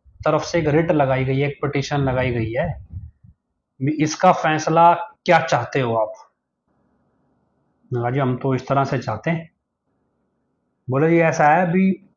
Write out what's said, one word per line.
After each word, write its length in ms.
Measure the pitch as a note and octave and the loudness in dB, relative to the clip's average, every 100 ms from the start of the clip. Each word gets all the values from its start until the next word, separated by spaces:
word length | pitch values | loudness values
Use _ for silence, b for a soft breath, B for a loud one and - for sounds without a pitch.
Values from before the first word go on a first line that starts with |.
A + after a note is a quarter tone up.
| _ - D#3 | _ -6 -2
तरफ 160 | D3+ | -2
से 180 | - F3 | -2 -2
एक 80 | D#3 | 0
रिट 240 | C#3+ E3 | 2 2
लगाई 340 | D#3 C3+ C3 C3 | 2 2 0 0
गई 140 | C3+ | -2
है, 80 | C#3+ | -2
एक 120 | C#3+ | -4
पिटीशन 360 | C#3+ C#3 C#3 D3 | -4 -4 -4 -2
लगाई 340 | C3+ B2+ B2+ | -2 0 -2
गई 200 | A#2+ G#2+ | -2 -4
है, 360 | A#2 E3 C3+ - - - - - _ _ _ _ - C3+ D#3 | -4 -4 -6 -12 -16 -16 -20 -20 _ _ _ _ -6 -4 -2
इसका 320 | D#3 - F#3 | -2 2 2
फैसला 640 | - D#3+ D#3 - D#3+ E3+ | 4 2 -2 0 4 6
क्या 460 | D3 - - - E3 | 4 -2 -6 2 2
चाहते 400 | - C#3+ A#2+ C#3+ | 2 -2 -2 -2
हो 160 | B2 A2+ | -2 -2
आप?" 180 | A2 - - _ _ _ _ _ _ _ _ _ _ _ _ _ _ _ _ | -4 -6 -20 _ _ _ _ _ _ _ _ _ _ _ _ _ _ _ _
मैंने 100 | B2 | -6
कहा, 80 | A#2+ | -2
"जी, 80 | C3+ | -2
हम 180 | C3 B2 | -2 -2
तो 180 | C3+ C3 | -2 -2
इस 120 | B2 | 0
तरह 160 | C#3 | 0
से 140 | C3+ C3+ | 0 -4
चाहते 340 | A#2+ G#2+ - | -6 -8 -6
हैं।" 200 | E3 E3 _ _ _ _ _ _ _ _ _ _ _ _ _ - | -6 -8 _ _ _ _ _ _ _ _ _ _ _ _ _ -6
बोले, 200 | C3 D#3+ | 0 2
"जी, 80 | E3 | 4
ऐसा 300 | E3 - D3 | 2 2 4
है, 200 | D#3+ F#3 | 4 2
अभी 420 | F#3 F#3+ F#3+ _ | 2 0 0 _